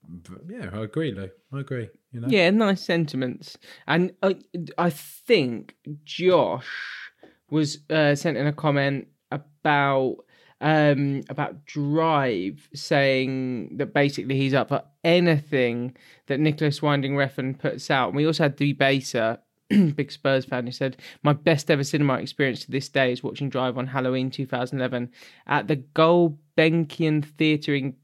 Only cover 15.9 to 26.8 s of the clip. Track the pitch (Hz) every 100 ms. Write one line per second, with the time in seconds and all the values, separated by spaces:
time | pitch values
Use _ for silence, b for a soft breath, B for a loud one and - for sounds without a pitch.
15.9 | - b b _ 139 151 151 151 143 151
16.9 | 143 135 139 135 - 131 131 151 - -
17.9 | 143 120 120 151 151 151 139 143 139 135
18.9 | 139 131 123 113 117 _ _ _ 202 175
19.9 | 147 143 - 139 135 127 127 120 127 135
20.9 | 127 B B 143 147 - 156 - 151 139
21.9 | 156 143 131 123 - 139 113 - 127 135
22.9 | 139 127 123 123 - 139 135 127 123 127
23.9 | 135 127 131 131 - 131 131 123 139 127
24.9 | 123 120 B B B B 143 104 151 123
25.9 | - 160 175 170 147 _ - 160 165